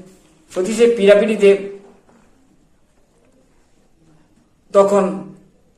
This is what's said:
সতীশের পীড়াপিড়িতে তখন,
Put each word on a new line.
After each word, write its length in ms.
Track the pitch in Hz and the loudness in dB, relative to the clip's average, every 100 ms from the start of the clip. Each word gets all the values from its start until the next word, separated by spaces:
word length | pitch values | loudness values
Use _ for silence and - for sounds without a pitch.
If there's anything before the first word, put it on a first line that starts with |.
| - _ _ _ _ | -20 _ _ _ _
সতীশের 400 | 185 185 220 240 196 | -8 -6 0 0 2
পীড়াপিড়িতে 840 | 196 208 214 208 196 196 - - - _ _ _ _ _ _ _ _ _ _ _ _ _ _ _ _ _ _ _ _ _ _ _ _ _ _ _ _ | 2 2 0 0 2 2 -4 -18 -20 _ _ _ _ _ _ _ _ _ _ _ _ _ _ _ _ _ _ _ _ _ _ _ _ _ _ _ _
তখন, 640 | 196 196 202 185 - - - _ _ _ | 0 2 0 -2 -6 -16 -20 _ _ _